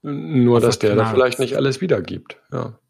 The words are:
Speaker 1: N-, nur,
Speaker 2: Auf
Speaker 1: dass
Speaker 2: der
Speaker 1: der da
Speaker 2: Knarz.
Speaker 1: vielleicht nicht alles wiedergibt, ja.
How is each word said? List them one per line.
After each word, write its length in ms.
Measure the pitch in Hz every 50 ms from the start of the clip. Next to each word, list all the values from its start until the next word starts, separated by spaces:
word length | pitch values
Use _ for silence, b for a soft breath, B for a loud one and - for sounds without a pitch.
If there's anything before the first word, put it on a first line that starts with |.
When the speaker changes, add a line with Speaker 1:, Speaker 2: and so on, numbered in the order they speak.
Speaker 1:
N-, 420 | - 147 143 143 156 160 156 127 120
nur, 140 | 120 120 117
Speaker 2:
Auf 40 |
Speaker 1:
dass 160 | - 117 110 -
Speaker 2:
der 120 | - 104
Speaker 1:
der 60 | 104
da 80 | 107 110
Speaker 2:
Knarz. 60 | 113
Speaker 1:
vielleicht 280 | 110 127 131 123 120 -
nicht 180 | 131 120 135
alles 240 | - 135 135 127 -
wiedergibt, 560 | 185 175 135 101 85 - 95 - - - - _ _ _
ja. 260 | - 85 82 - 113 _ _